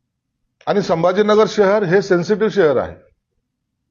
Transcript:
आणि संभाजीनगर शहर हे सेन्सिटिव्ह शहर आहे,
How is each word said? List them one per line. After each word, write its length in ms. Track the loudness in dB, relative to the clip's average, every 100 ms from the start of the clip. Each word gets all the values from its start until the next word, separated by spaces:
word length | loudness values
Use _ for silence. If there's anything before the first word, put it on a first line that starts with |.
| _ _ _ _ _ _ -4
आणि 160 | -4
संभाजीनगर 640 | -2 -2 0 0 2 2 2
शहर 340 | 0 0 0
हे 200 | 0 0
सेन्सिटिव्ह 480 | 0 -2 0 -2 -2
शहर 260 | 0 2 0
आहे, 200 | -4 -10 _ _ _ _ _ _ _ _ _